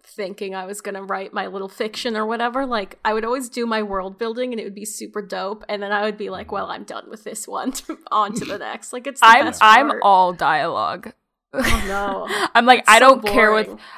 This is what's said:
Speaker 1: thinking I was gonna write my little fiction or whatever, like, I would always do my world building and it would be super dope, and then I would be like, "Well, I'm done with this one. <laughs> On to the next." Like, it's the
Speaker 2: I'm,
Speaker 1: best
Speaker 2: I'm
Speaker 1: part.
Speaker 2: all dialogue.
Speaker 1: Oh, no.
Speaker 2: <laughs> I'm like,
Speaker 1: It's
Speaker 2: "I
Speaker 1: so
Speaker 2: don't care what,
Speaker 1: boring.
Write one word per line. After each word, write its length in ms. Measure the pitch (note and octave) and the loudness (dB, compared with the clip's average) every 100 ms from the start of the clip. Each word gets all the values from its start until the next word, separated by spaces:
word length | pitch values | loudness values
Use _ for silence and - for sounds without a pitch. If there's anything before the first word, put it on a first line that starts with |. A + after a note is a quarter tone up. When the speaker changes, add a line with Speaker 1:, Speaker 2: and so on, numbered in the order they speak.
Speaker 1:
thinking 520 | _ - F#3 G3 G3 | _ -10 -10 -8 -10
I 100 | F#3+ | -8
was 160 | F#3 G3+ | -10 -12
gonna 220 | G#3 G3 | -10 -10
write 320 | F#3+ G3 G3 | -8 -8 -8
my 140 | G3+ F#3+ | -8 -8
little 200 | F#3+ G3 | -8 -10
fiction 480 | - A3 - B3 G#3+ | -6 -8 -6 -6 -4
or 80 | |
whatever, 400 | A3 A3+ A#3+ B3 | -4 -2 -2 -2
like, 340 | C4+ A#3 G3 - | -2 -4 -6 -6
I 80 | - | -4
would 140 | A3 A3 | -2 -2
always 240 | C4 A#3+ | -4 -6
do 160 | A#3+ A#3 | -6 -2
my 160 | A3 | -2
world 340 | G#3 G3 F#3+ F#3+ | -2 -4 -6 -6
building 340 | A3+ A3+ B3+ | -6 -4 -6
and 60 | A#3 | -6
it 40 | |
would 100 | G3 | -8
be 120 | G3+ G#3+ | -10 -12
super 340 | - G#3+ G#3+ | -12 -10 -10
dope, 440 | F#3+ F#3+ F#3+ G#3+ - | -8 -8 -8 -8 -8
and 140 | G#3 | -8
then 100 | G3+ | -4
I 80 | G#3 | -2
would 160 | G#3+ G#3 | -2 -4
be 140 | G3 | -8
like, 200 | F#3 G#3 | -10 -8
"Well, 180 | G3 F#3 | -8 -6
I'm 140 | E3+ | -10
done 260 | G3+ G3+ - | -12 -14 -14
with 140 | G#3+ | -16
this 220 | - A3 - | -14 -12 -10
one. 280 | G3 A#3 - - | -8 -6 -8 -10
<laughs> 180 | - - | -14 -4
On 220 | G#3+ G3+ | -2 -2
to 100 | A3 - | -4 -8
the 100 | G3 | -8
next." 380 | A#2 A#2 - | -10 -12 -12
Like, 120 | B3 B3+ | -12 -12
it's 140 | C4+ | 4
the 60 | A3 | 6
Speaker 2:
I'm, 180 | A3+ | 6
Speaker 1:
best 160 | A3+ - | 4 2
Speaker 2:
I'm 260 | A3 A3+ D4 | 6 6 6
Speaker 1:
part. 120 | - | 2
Speaker 2:
all 300 | G3+ F#3+ F3+ | 4 6 4
dialogue. 800 | F3 D3+ D3+ E3 G#2+ G2+ F#3 A3+ - _ _ _ | 0 0 0 -2 -4 -4 -6 -12 -20 _ _ _
Speaker 1:
Oh, 320 | C#4 B3 A3 G3 | -4 0 0 0
no. 600 | G3 G3+ G3 - G4+ - | -4 -4 -6 -6 -4 -2
Speaker 2:
<laughs> 40 | |
I'm 100 | A#3+ | 4
like, 160 | A#3+ A#3+ | 6 6
Speaker 1:
It's 80 | - | 8
Speaker 2:
"I 100 | A3 | 8
Speaker 1:
so 100 | B3+ | 10
Speaker 2:
don't 180 | C4 G#3+ | 8 4
care 260 | A#3 G#3+ | 4 4
what, 140 | G#3+ G#3 | 4 0
Speaker 1:
boring. 140 | - - | -8 -18